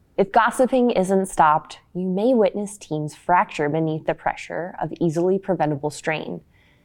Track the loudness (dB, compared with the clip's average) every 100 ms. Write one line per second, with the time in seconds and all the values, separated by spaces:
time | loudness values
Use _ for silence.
0 | _ -2 2 4 2 2 2 2 2 2
1 | 2 2 2 4 4 4 0 -18 _ -6
2 | -4 0 2 4 2 0 -8 -10 -8 -6
3 | -6 -6 0 2 2 -2 -2 0 -2 -2
4 | -4 -4 -4 -6 -8 -8 -8 -8 -8 -2
5 | -2 0 0 0 -2 -2 -2 -2 -6 -6
6 | -4 -4 -6 -12 -14 _ _ _